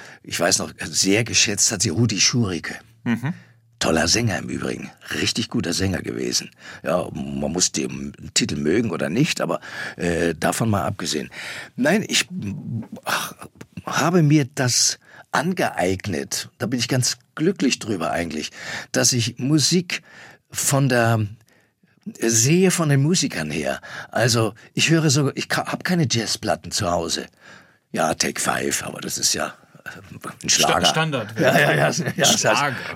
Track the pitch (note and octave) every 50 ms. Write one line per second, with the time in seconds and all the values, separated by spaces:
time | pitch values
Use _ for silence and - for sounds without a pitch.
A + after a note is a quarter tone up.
0 | - - - - - - - - E2+ F2+ F#2 - F2+ D#2+ - - - F2 D2+ -
1 | - F#2+ G2 A2 A#2+ - F#2 - - - G2+ F#2+ - - A#2 F#2+ - G#2 D#2 F#2
2 | A#2 G2+ G#2 F#2 - - - A#2+ A2+ F#2+ F2+ D#2+ - - - - - _ _ _
3 | - B2 A#2 - B2+ C#3+ F3+ - - - _ _ _ _ _ - - - D#2+ D#2+
4 | D#2 E2+ - - A#2+ A2 F#2 C#2+ B1 A#1+ C2 C2+ C2+ C2 B1 - - - - -
5 | - - - D2+ F2 G2+ - - A2 - - B2 F2+ E2+ E2+ D2+ F#2+ F#2+ F#2 C#2+
6 | - - A#1 A#1 B1+ A#1+ B1 - - - - - - - - - - C2+ D#2+ F2+
7 | - - - - C2+ C#2 C#2 C#2 C#2+ C#2+ D2+ F2+ F2 - - E2 C#2 B1+ C2 C2
8 | C#2 C#2+ - - D#2+ E2 - - C3 - E2 C#2+ D2 D2+ F2 A#2 A#2 G#2+ E2+ D#2
9 | C#2+ C#2 E2 A#2 D3+ - - - - - - - - - - - - - - -
10 | E2+ F2 E2+ E2 E2+ E2+ D#2+ D#2 - E2 - - B2 A2+ G#2 F#2+ D2 - G#2 -
11 | F#2 - D#2 D2+ B1+ - - - - - - - - - _ - - D3 F3 A3
12 | - - - - - - F3+ F#3 - G2+ G2 - - - - A2+ - - - -
13 | - - - - - - - - - - _ - - _ - - - - - -
14 | C3 D#3+ F3 F#3 D#3 C#3+ D3+ D3+ C#3 A#2+ - - C3+ B2 A#2+ - - - - -
15 | _ - - - - _ - - C#3 F3 F#3+ F3 D3+ A2+ - - F2 F#2 F#2+ F#2
16 | - G2+ F2 C#2+ C#2 - - - - - _ - B2+ A2 B2+ B2 A#2 - C#3+ B2+
17 | B2 - - - _ _ - - D#3 F3 G3 - D3 B2+ - - - G#2+ G#2+ F2+
18 | E2 D2 - E2 F2 E2+ D#2 D#2 D2 - - - - - - - - - - C3
19 | B2+ A#2 - B2 A2 A#2+ - - B2+ C3+ D3+ D#3 C3 - D#3+ F#3 F3+ - - -
20 | - - - - - - - - _ _ - - - - C#3 C3+ C#3 C3+ C3 A#2+
21 | A#2 A#2 A2+ A2 G#2+ G2 G#2 - _ _ _ _ _ _ _ _ _ _ _ _
22 | - - - - - A2+ A#2 A#2 A2+ C3+ D#3+ F3+ F#3+ F#3 F3 - E3 D3+ C#3 C3+
23 | C3+ D3+ F#3+ - - B2+ - F#2 D#2 D2+ D2 D#2+ C#2+ C2+ C#2 - - - - -
24 | - - - - A2+ A#2+ A2 A#2+ A2 G#2 - - - - - - A#2+ - D#3+ E3
25 | D#3 D#3+ B2 D3+ C#3+ C3 - - - - - - - - - - - - F3+ F3
26 | D#3+ A2+ - A#2 A2 F#2+ - - - G#2+ D#2+ - - F2 E2 - - F2 F2 F2
27 | E2 E2 - - - - _ _ - - - - - _ _ _ _ _ - A2
28 | D#2+ D#2+ D#2+ - - C#2+ C2+ - - - B1+ B1 C2 C#2+ D2 - - - - -
29 | - - - - - - - D#2 D2+ - - - _ _ - - - - - E2
30 | - - - - - - - - - D2+ - - D#2+ D2 - E2+ F2+ E2+ - D#3+
31 | D#3+ D#3+ C#3+ B2+ G#2+ G#2 A2+ A2 E3 B2+ - E3+ D3 D3 D#3 D3 D3+ D3 B2 -
32 | E3+ - - - C#3+ - A2+ G#2+ - B2 G#2+ A#2+ C#3+ C#3+ A#2+ G2 - - -